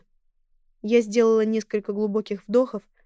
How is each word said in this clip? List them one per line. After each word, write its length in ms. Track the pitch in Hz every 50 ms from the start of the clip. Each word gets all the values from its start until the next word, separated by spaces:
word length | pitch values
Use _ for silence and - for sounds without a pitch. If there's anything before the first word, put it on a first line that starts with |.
| _ _ _ _ _ _ _ _ _ _ _ _ _ _ _ _
Я 200 | - 214 233 233
сделала 420 | 220 208 202 240 226 226 226 220 220
несколько 480 | 220 220 220 - - - 208 - -
глубоких 560 | 202 208 214 208 196 220 208 - 208 185 -
вдохов, 360 | - 202 247 262 247 - 196 - _ _ _ _